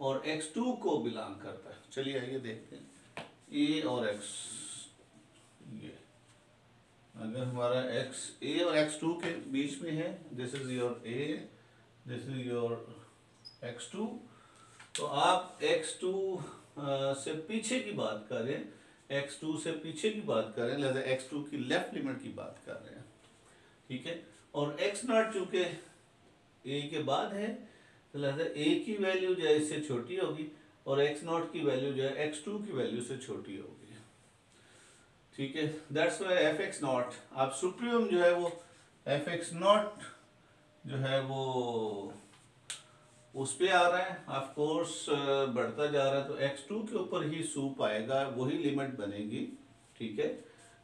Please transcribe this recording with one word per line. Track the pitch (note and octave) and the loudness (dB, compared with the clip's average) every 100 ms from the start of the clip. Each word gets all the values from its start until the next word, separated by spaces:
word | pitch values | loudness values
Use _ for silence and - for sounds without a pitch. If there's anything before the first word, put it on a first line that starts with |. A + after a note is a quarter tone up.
और | C3+ C3+ D3+ | 0 0 0
एक्स | D#3 - | -2 -2
टू | - B3 | -2 0
को | A#3 F3+ C#3+ | 0 2 2
बिलोंग | A#2 A2 - F#2+ | 0 -4 -6 -8
करता | - - - | -12 -12 -14
है, | - - | -18 -10
चलिए | - C3+ C3+ | -4 -2 -2
आइए | B2 C3 | -2 -4
देखते | A2+ A2 - - | -6 -8 -12 -18
हैं, | - - - - - - - | -18 -20 -18 -14 -14 -16 -6
A | D3 D3 D#3 | 2 2 2
और | - B2 A2 | 2 0 0
X, | G#2 G#2 - - - - - - - - - - - - - - | -2 -6 -10 -10 -12 -12 -14 -16 -20 -20 -20 -20 -20 -20 -20 -14
ये | G#2+ - - - - - - _ - - - _ _ _ A2+ | -12 -12 -14 -20 -20 -20 -20 _ -20 -20 -20 _ _ _ -10
अगर | A2 B2 | -6 -4
हमारा | B2+ B2 A#2+ B2+ | -2 0 2 2
X, | B2+ A#2 C3 - - - | 2 0 -2 -4 -10 -6
A | C#3 E3 | -2 2
और | F3 D3+ | 4 4
एक्स | D3+ - | 4 2
टू | D#3+ | -2
के | E3+ E3+ | 0 -2
बीच | E3+ C#3+ C3+ C#3+ - | -4 -2 0 0 -2
में | E3+ | -4
है, | D#3 F3 F#3 - | -2 -2 -6 -10
this | B2 B2+ | -8 -6
is | C#3 B2+ | -4 -4
your | B2+ A#2+ A2+ A2+ | 0 0 -2 -6
A, | B2+ D3 - - - - - - - B2 | -4 -2 -4 -8 -18 -20 -20 -20 -18 -10
this | B2 B2 | -8 -6
is | C3 B2 | -6 -2
your | A#2+ A#2 A#2 - - - - - - - - | 0 0 -2 -8 -16 -20 -20 -20 -20 -20 -12
एक्स | A#2+ A#2+ - | -10 -10 -8
टू, | G3 A3 - - - - - - - - - | -4 -4 -6 -14 -20 -20 -20 -20 -20 -10 -4
तो | - | -2
आप | C#3 C#3+ B2+ - - | 4 6 4 2 -2
एक्स | D3+ E3 D#3+ - | 2 2 0 -4
टू, | F#3 F#3+ F#3+ F3+ - - - - | -2 0 -2 -4 -6 -14 -16 -8
अ, | C#3+ C3+ C#3 | -2 0 0
से | C3+ - | 0 -2
पीछे | D#3 D#3+ A3 - B3+ | -6 -4 -2 0 -2
की | G#3 | -2
बात | D3 A2 G#2+ - | -2 -2 -2 -4
करें, | B2+ A#2+ - - - - - - | -4 -2 -2 -6 -14 -20 -20 -4
एक्स | C#3 C#3 - | -2 -2 -4
टू | D#3 D3+ | -4 -2
से | E3+ | -2
पीछे | D#3 D#3+ E3 G#3+ | -4 -6 -2 0
की | G#3+ | 0
बात | - A2+ G#2+ - | 0 0 0 0
करें, | B2 C#3+ | -2 0
लिहाजा | C3+ C3 | 0 0
एक्स | B2+ C3 - | 2 0 -2
टू | D3 | -6
की | C#3+ C#3+ | -6 -4
लेफ्ट | B2 E3 F3+ | 0 0 0
लिमिट | - C#3 B2+ | -4 -4 -4
की | - | -8
बात | - - - - | -10 -10 -12 -12
कर | |
रहे | - G#2 | -12 -12
हैं, | - - - - - - - - - - | -16 -18 -20 -20 -20 -20 -20 -20 -20 -10
ठीक | B2+ - | -8 -6
है, | E3+ - - - | -8 -10 -20 -8
और | D3 C#3+ - | -2 0 0
एक्स | G3+ - | 0 0
नॉट | B3 A3 A3+ | 2 4 4
चूँकि | G3 F3+ F#3 F3 D#3 - - _ _ - - _ _ B2+ | 0 0 2 0 -2 -12 -20 _ _ -20 -20 _ _ -6
A | C#3+ D3 | -4 -2
के | D#3 | -2
बाद | - C3+ G#3 | 2 2 0
है, | G3+ G#3+ B3+ - - - - _ | -2 -4 -4 -10 -20 -20 -20 _
तो | C#3+ | -2
लिहाजा | C#3 C#3 | 0 0
A | E3 - D3+ F3 | 0 2 4 4
की | - G#3 | 2 0
वैल्यू | F#3+ F#3 F#3 | 2 2 2
जो | F3 D#3 | 4 6
है | |
इससे | D3+ D3+ D#3 | 6 4 -2
छोटी | - B2 A2+ F#3 | -2 -2 -2 -2
होगी | D#3+ D3+ D3+ - - - - | -2 -2 -8 -12 -20 -10 0
और | C#3 | 4
एक्स | D3 D3+ | 4 2
नॉट | E3 E3 E3 | -2 -2 0
की | F3 | 0
वैल्यू | C#3+ C3 C#3 | 2 2 2
जो | C3 | 0
है | C3+ C3+ | 0 0
एक्स | D3+ - | -2 -4
टू | - G#3 | -6 -6
की | - | -4
वैल्यू | C#3 A#2 A#2 | -2 0 -2
से | - C3 | -4 -6
छोटी | - G2 - D2 | -6 -8 -8 -10
होगी, | B1 - - - - - - _ _ - - - - - - _ _ - | -12 -16 -20 -20 -20 -20 -20 _ _ -20 -20 -20 -20 -20 -20 _ _ -6
ठीक | C3+ C#3+ | -4 0
है। | D3+ D3+ - | -2 -2 -4
That's | C#3+ E3+ - | 2 2 2
why | F#3+ | 4
एफ़ | F3+ D3+ D#3 | 6 6 4
एक्स | F#3+ - | 0 -2
नॉट, | C#3 B2+ B2 - - | 2 2 2 -4 -6
आप | C3+ C3+ | 0 2
सुप्रीमम | - F#3 F#3 A#3+ A#3 G#3 | 2 0 0 2 4 6
जो | F3+ | 8
है | F3 | 8
वो | F3 F3 - - - - - - | 6 2 -4 -14 -20 -20 -10 -2
एफ़ | D3 D#3+ | 0 0
एक्स | E3+ - | -4 -4
नॉट | E3+ F#3 G#3+ G#3 - - - - - - - - - - | 2 8 8 6 -4 -14 -16 -20 -20 -20 -20 -20 -16 -6
जो | C3 | -2
है | C3+ C3+ | 2 2
वो | C3 C3 C3+ B2+ A#2+ A#2 G#2+ G2+ G2+ - - - - _ - - - - - - - | 2 -2 0 0 0 0 0 -2 -6 -10 -18 -20 -20 _ -14 -14 -14 -20 -20 -20 -12
उस | C3 C3+ - | -6 -4 2
पे | F#3 | 6
आ | F#3 F3 | 8 8
रहा | F3+ | 6
है, | F3+ - - | 2 -4 -4
of | C3+ - - | -4 -2 0
course, | D3+ D#3+ E3 - - | 2 2 0 -2 0
अ, | C#3+ C#3 C#3 C3+ | 2 4 4 4
बढ़ता | A#2+ A2+ C3 D3 | 2 0 2 2
जा | C#3+ C3+ | 4 4
रहा | C#3 | 4
है, | - | 0
तो | - | 0
एक्स | F#3 - - | 0 -2 -4
टू | G#3 | -4
के | A3 | -2
ऊपर | G3 F#3 F3+ D3+ | -2 0 0 0
ही | D#3+ | -2
सूप | - C#3+ C#3 C3+ | -4 -2 -2 2
आएगा, | A2+ G#2+ A2+ C3+ C3+ | 2 2 2 2 2
वही | A#2+ B2+ E3+ | 0 0 2
लिमिट | C#3+ C3+ C3+ B2 | 2 2 0 -2
बनेगी, | G2+ G2+ G#2+ B2 - - - - - - | -4 -4 -4 -4 -6 -8 -18 -20 -20 -8
ठीक | A2+ G#2 | -6 0
है। | - - - - - - | 0 -2 -10 -20 -20 -20